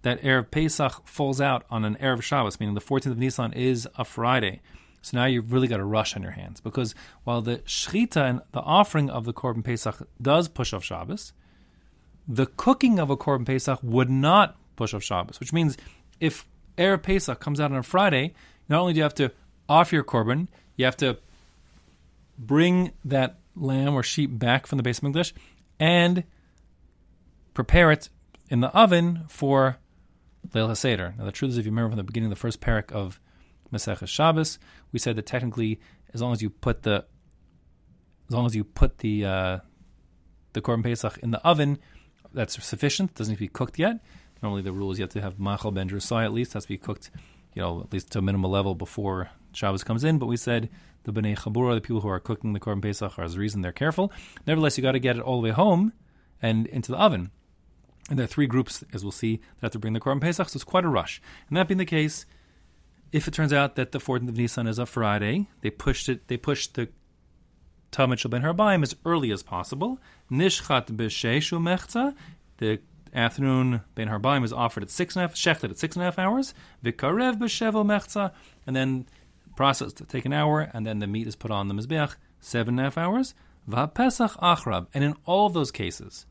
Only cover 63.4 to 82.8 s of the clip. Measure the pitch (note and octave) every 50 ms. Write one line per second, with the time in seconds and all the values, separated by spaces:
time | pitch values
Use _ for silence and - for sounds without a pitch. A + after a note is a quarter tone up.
63.4 | D#3 C#3+ D3 C#3+ C#3+ C#3 - - B2+ - - C3+ - - B2+ B2 A#2+ B2 A2+ A#2
64.4 | A#2+ A2+ - B2+ A#2 A2+ A2 A#2+ B2 - - B2 A2+ G#2 G#2 G#2 G#2 G#2 B2+ F#3+
65.4 | G3+ - _ _ - G#2+ - - - C#3 B2+ - - - B2+ - - - B2 A#2+
66.4 | - - C3+ - - - _ - A#2+ - - _ _ _ _ _ _ _ _ _
67.4 | _ _ _ _ _ - _ _ _ _ - - C3+ B2 B2+ A#2 - B2 A#2+ B2
68.4 | C3 D#3 F3 F3+ G#3+ G#3 G3 F3 D3 B2 - _ _ E3 E3+ E3 C3+ A2+ G#2 F#2
69.4 | - - G2 F2 F2 - B2 C3+ F3+ A#3+ C4 C4 _ - - _ _ _ B2+ C3+
70.4 | F3 F#3+ F3+ - - - C#3+ B2 - - A#2 G#2+ A#2 G#2+ - - - A#2 A#2+ D3
71.4 | D3+ - F3+ E3+ E3 E3+ F3+ F3+ - - - A#3 B3+ C#4+ C#4 - - - - _
72.4 | _ _ _ _ - G#2+ G#2+ - _ _ - - - - - B2+ A#2 A2+ - -
73.4 | C3+ C3+ C3 C3 B2+ B2+ A#2+ A2+ - - _ - A2+ G#2+ A2 G#2 G#2+ C3 C#3+ C3+
74.4 | A#2+ A2 A#2 B2 A#2+ A#2 - G#2+ G2 - - - F3+ F3 - F#3 F3+ E3 - -
75.4 | - F3 D#3 - - B2 G3 - - D#3+ - F3+ F3 F3+ F3 - F#3 F#3+ A3+ C4
76.4 | C4+ - - - - - - _ - A#2 A#2+ - - C#3 F3 A3 B3+ B3+ A#3+ G#3
77.4 | A#3+ A3+ - - A#3 A3 G#3+ A3 G#3 G3+ G#3 G3+ - - - G#3+ G3+ F#3 - -
78.4 | - - _ _ - - C3 C3 C3 C3 C3 C3 B2+ - _ - _ _ _ _
79.4 | _ - - - C#3 C#3 C3 - - - - - - - - C3 - - D3 D3+
80.4 | D3+ D3+ D3+ D3+ D3+ - - A2+ G#2+ A2 G#2+ G#2 G#2 G2+ G2+ A2 A2+ A#2 G#2+ -
81.4 | - G#2+ G#2+ G2+ G2 G2 G2+ G#2 A2 C3 D#3+ D#3+ D3 C#3 - - _ _ _ _
82.4 | - - - A#2+ A2+ A#2 A#2+ B2+